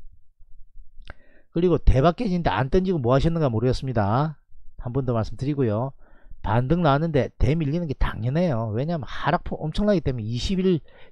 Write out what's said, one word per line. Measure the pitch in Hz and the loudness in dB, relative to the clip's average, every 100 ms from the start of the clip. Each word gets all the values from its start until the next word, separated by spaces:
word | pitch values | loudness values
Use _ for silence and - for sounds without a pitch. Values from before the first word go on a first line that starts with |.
| - - - - - - - - - - - - - - - | -18 -16 -20 -20 -16 -14 -14 -14 -14 -14 -16 -18 -20 -20 -8
그리고 | - 180 156 | 0 2 4
대박 | - 127 151 170 | 6 6 6 2
깨지는데 | 240 180 165 | 0 0 0
안 | 95 135 | 0 0
던지고 | 190 185 175 | 0 2 0
뭐 | 117 | 2
하셨는가 | 135 139 170 147 | 2 2 2 0
모르겠습니다. | 110 127 120 135 113 98 120 156 147 _ - - - | 0 0 0 -2 0 0 0 -2 -6 _ -16 -14 -10
한 | 127 | -6
번 | 127 | -4
더 | 127 | -2
말씀드리고요. | 113 104 98 131 143 120 104 135 - - - - - | -2 -2 -4 -4 0 0 0 -4 -8 -20 -20 -16 -8
반등 | - 113 127 170 | 0 0 2 2
나왔는데 | 160 139 165 147 104 - | 4 2 2 0 0 2
대밀리는 | 123 160 143 165 170 | 2 2 0 -2 -4
게 | |
당연해요. | 127 - 87 117 151 180 117 113 | -2 -2 0 -2 0 0 0 -2
왜냐하면 | 104 151 170 113 | -4 -4 -4 -6
하락폭 | - - 170 - - | -6 -2 -2 -2 -6
엄청나기 | 156 - 208 196 | -4 0 2 2
때문에 | 143 131 | 0 -2
이십 | 107 120 - 185 | -4 -2 0 2
일 | 185 170 - - - | 2 2 -2 -18 -8